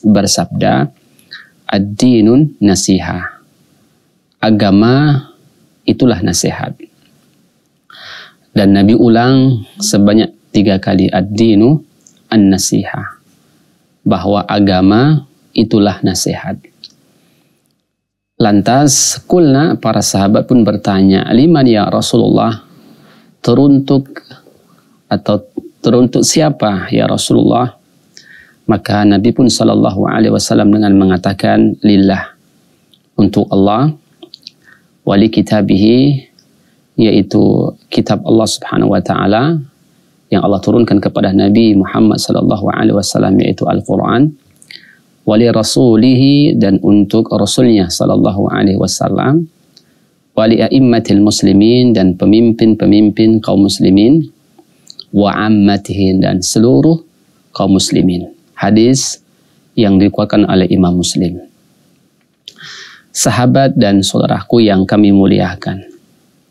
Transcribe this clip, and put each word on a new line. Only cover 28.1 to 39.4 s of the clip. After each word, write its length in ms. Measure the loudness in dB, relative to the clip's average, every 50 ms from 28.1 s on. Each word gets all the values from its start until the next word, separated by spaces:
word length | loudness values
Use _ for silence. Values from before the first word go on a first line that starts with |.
| -20 -20 _ -20 -20 -20 -20 _ _ _ _ -4
Maka 400 | -4 -4 -4 -4 -2 0 2 2
Nabi 240 | 2 2 0 0 0
pun 160 | 0 0 0
sallallahu 560 | 0 0 0 0 0 0 0 -2 -2 -4 -4
alaihi 240 | -4 -2 -2 0 0
wasallam 400 | 0 -2 -2 -2 0 0 2 2
dengan 240 | 2 2 2 2 2
mengatakan, 880 | 2 2 2 0 0 -2 -4 -4 -2 -2 0 0 2 0 0 -2 0
"Lillah," 560 | 0 2 2 2 2 2 0 -2 -6 -10 -16 _ _ _ _ _ _ _ _ _ _ _ _ _ _ _ _
untuk 320 | -2 -2 0 0 -2 -2 -2
Allah, 480 | 0 0 0 0 0 0 -2 -2 -4 -6 _ _ _ -20 -20 -20 -20 -20 -20 -20 _ _ _ _ -20 _ _ _ _ _
"wali 320 | -6 -2 0 2 0 0 0
kitabihi," 960 | -2 -2 0 -2 -2 0 0 0 2 2 2 2 2 2 0 0 -2 -6 _ _ _ _ _ _ _ _ _ _ _ _ _ -4
yaitu 800 | -2 0 2 2 0 0 0 0 0 2 2 0 0 -2 -4 -8 _ _ -8
kitab 320 | -4 -4 -2 -2 -4 -4
Allah 240 | -2 0 0 0 0
Subhanahu 480 | -2 -4 -8 -10 -6 -4 -2 0 0 0
wa 80 | -2
taala 560 | -2 -2 -4 -2 -2 0 0 0